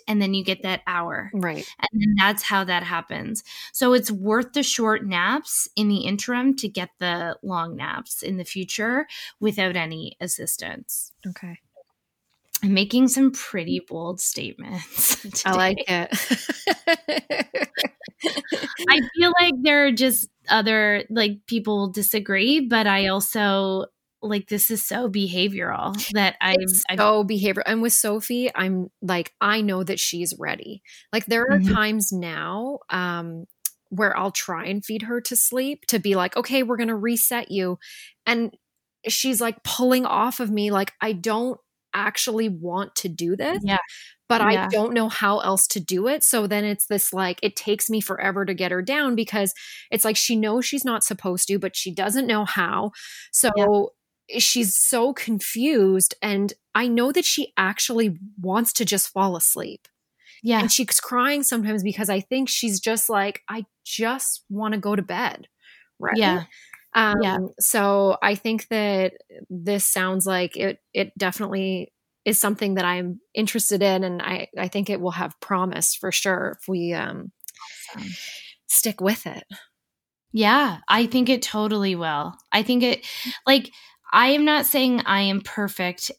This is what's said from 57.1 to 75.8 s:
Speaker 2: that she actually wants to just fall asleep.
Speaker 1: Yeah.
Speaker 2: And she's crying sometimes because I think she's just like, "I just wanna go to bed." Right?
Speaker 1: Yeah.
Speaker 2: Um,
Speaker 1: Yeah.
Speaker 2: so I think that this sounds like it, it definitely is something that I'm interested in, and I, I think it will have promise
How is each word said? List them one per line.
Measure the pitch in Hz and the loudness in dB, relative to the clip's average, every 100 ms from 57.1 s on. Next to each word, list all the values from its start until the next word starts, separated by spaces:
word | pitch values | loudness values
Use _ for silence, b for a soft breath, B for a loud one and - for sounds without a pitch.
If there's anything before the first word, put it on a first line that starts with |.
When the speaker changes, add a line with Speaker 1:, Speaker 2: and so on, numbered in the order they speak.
Speaker 2:
that | 359 | 2
she | - - - - | 0 0 -2 0
actually | 190 208 - 226 220 165 196 208 | 0 0 -2 2 0 0 -10 -8
wants | 185 202 233 | -2 0 0
to | - | 0
just | 214 196 - | 0 0 0
fall | 190 196 170 | 2 2 2
asleep. | - - - - _ _ _ _ b b | 0 0 -4 -12 _ _ _ _ b b
Speaker 1:
Yeah. | 226 226 | 0 2
Speaker 2:
And | 220 | 4
she's | - 226 - | 2 2 0
crying | - 247 269 285 | 0 0 2 0
sometimes | 269 233 208 214 | 0 0 0 0
because | 196 202 208 | -2 -2 -2
I | 196 | -2
think | - 262 262 | -2 -2 0
she's | - 233 190 | -2 -2 -2
just | 220 226 - | -2 -2 0
like, | 208 196 - - | 0 0 -4 -10
"I | 220 202 _ | -10 -10 _
just | - - 226 262 - - - | -10 -4 -2 -2 -4 -6 -6
wanna | 202 214 214 | -4 -2 -2
go | 202 | 0
to | 208 | -2
bed." | 190 185 - - - _ b b b - | -2 -4 -4 -6 -14 _ b b b -6
Right? | - 226 | -2 2
Speaker 1:
Yeah. | 202 180 165 B B B B | 4 2 -2 B B B B
Speaker 2:
Um, | 226 214 208 | 0 2 2
Speaker 1:
Yeah. | 202 190 185 - | 2 0 -4 -2
Speaker 2:
so | - 226 202 202 196 - | 0 2 4 4 4 4
I | - 202 | 2 0
think | 226 220 - | 0 -4 -2
that | 220 208 196 185 - _ - - | 0 2 2 0 -2 _ -20 -12
this | 180 170 202 | -6 -2 0
sounds | - 190 185 190 190 | 2 2 0 0 0
like | 185 180 - | 0 -2 -2
it, | 196 190 _ | -4 -4 _
it | - 196 - | -4 -4 -2
definitely | 185 185 196 196 190 185 - _ _ _ - | -2 -2 -4 -2 -2 -2 -6 _ _ _ 0
is | 214 | 2
something | 208 208 208 | 2 0 0
that | 190 | 2
I'm | 180 180 180 180 _ | 2 0 -2 -8 _
interested | - 214 226 - 196 | -2 -2 0 0 2
in, | 196 190 | 4 2
and | 185 175 | 0 -4
I, | - 185 - - | -4 -6 -6 -6
I | 185 | -4
think | 202 202 | -2 -2
it | 190 | -2
will | 180 | -2
have | 170 156 - | -4 -6 -8
promise | - 190 185 160 | -2 0 0 0